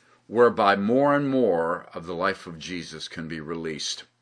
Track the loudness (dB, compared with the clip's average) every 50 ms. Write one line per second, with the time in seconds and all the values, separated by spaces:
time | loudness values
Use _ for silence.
0 | _ _ _ _ _ -2 4 6 6 6 6 4 4 4 4 4 2 2 2 4
1 | 4 4 2 2 0 0 2 2 4 4 2 2 0 0 -2 -4 -8 -12 -14 -14
2 | -10 -8 -4 -2 -2 -2 -2 -4 -10 -16 -14 -14 -12 -10 -10 -10 -10 -12 -14 -14
3 | -14 -14 -12 -12 -10 -10 -10 -10 -8 -8 -8 -6 -6 -8 -8 -6 -8 -8 -10 -10
4 | -14 _ _ _